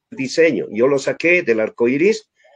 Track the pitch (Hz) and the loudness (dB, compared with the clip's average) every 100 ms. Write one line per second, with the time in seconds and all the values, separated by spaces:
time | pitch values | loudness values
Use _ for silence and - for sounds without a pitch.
0 | _ - 135 165 165 110 - 104 127 139 | _ -10 -4 2 2 0 -4 0 0 0
1 | 139 131 165 175 139 110 107 - 117 139 | -2 -2 0 0 0 -2 -2 -2 0 2
2 | 185 214 _ _ _ | 0 0 _ _ _